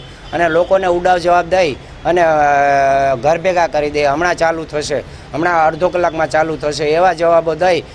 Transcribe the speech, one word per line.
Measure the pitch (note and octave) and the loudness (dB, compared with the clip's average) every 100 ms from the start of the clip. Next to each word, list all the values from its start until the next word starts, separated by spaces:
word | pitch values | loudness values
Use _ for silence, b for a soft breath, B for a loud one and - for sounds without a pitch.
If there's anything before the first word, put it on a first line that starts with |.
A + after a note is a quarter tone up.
| - B B | -10 B B
અને | D3+ E3+ | -2 0
લોકોને | D#3+ F3 F#3+ F#3 | 2 2 2 0
ઉડાવ | F3 F#3 F3+ | 0 2 2
જવાબ | F3 F3 | 2 0
દઈ | E3+ F#3 E3 A#2 B B | 2 0 0 -2 B B
અને, | D#3+ F3+ | -2 2
અ, | E3 D3+ D3 C#3+ C#3+ C#3 C3+ C#3 C3+ | 2 2 2 4 4 2 2 2 0
ઘર | B2+ C#3+ E3+ | 0 0 0
ભેગા | F#3 F3 D#3+ | 0 0 0
કરી | D3+ D3 | 0 -2
દે, | D3 | 0
"હમણાં | C#3+ D3 F3 | 0 0 0
ચાલુ | E3 E3 E3 | 0 0 -2
થશે, | C#3+ D3 C#3 C3 - B B | -6 -6 -4 -6 -6 B B
હમણાં | C3+ F3 E3 | -4 0 2
અડધો | D#3 D#3 F3 | 2 0 -2
કલાકમાં | F3+ E3+ D#3+ D3+ | 0 -2 -2 -2
ચાલુ | D#3 D#3+ | 0 -2
થશે," | D3 D3+ D3 | -2 -4 -4
એવા | D3+ D#3+ F#3 | -2 2 2
જવાબો | D#3+ E3+ E3 D#3+ | 2 2 2 0
દઈ | D#3 F3+ D#3+ - | 0 0 0 -4